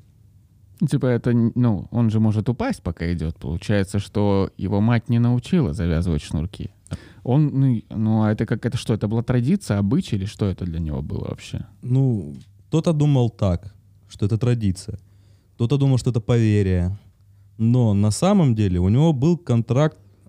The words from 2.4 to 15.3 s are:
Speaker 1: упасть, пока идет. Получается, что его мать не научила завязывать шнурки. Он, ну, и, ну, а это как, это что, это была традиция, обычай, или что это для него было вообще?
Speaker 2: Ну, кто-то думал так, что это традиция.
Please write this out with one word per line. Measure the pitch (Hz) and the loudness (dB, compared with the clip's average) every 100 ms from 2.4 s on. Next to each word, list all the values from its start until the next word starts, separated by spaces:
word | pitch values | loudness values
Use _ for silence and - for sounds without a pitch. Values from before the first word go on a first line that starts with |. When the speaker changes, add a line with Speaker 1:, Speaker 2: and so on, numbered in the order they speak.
| 104 | -2
Speaker 1:
упасть, | 120 254 - | -2 -4 -4
пока | 87 82 85 | -6 -4 -4
идет. | 87 78 - | -2 -4 -6
Получается, | 64 85 - 104 95 101 | -8 -8 0 0 0 -4
что | - 104 104 98 95 - | -4 -2 0 2 0 -4
его | 95 101 | -4 0
мать | 110 117 - | 2 0 0
не | 117 | 0
научила | 120 123 - 180 104 | 2 0 0 0 0
завязывать | 76 85 80 87 73 | -2 0 0 0 -2
шнурки. | - 82 85 - 69 - - 76 - - | -2 -6 -6 -8 -14 -14 -14 -14 -14 -14
Он, | 123 131 151 | -2 2 2
ну, | 131 135 | 2 0
и, | 117 - | 0 -4
ну, | 87 110 110 | -4 0 2
а | 107 | 2
это | 107 113 | 0 -2
как, | 113 123 | -4 -4
это | - | -6
что, | - | -4
это | 107 104 | -2 -2
была | 113 | -4
традиция, | 117 127 120 202 - 101 | -2 -2 0 -2 -2 0
обычай, | 101 151 - 104 | 0 0 -2 -4
или | 98 | -6
что | - 101 | -4 -4
это | 90 | -2
для | 90 82 | -6 -6
него | 80 67 | -6 -6
было | 76 82 - | -6 -8 -8
вообще? | - - - - - | -10 -10 -12 -12 -14
Speaker 2:
Ну, | 123 131 135 110 73 69 - - - | -2 0 2 0 -6 -14 -20 -20 -4
кто-то | 156 175 | -2 0
думал | 151 147 139 117 | 2 2 4 2
так, | - 101 87 - - _ _ _ | 0 0 0 -4 -20 _ _ _
что | - 101 | -4 -2
это | 110 | 0
традиция. | 120 120 104 90 - 104 - - - | 0 0 0 -4 -8 -16 -16 -20 -20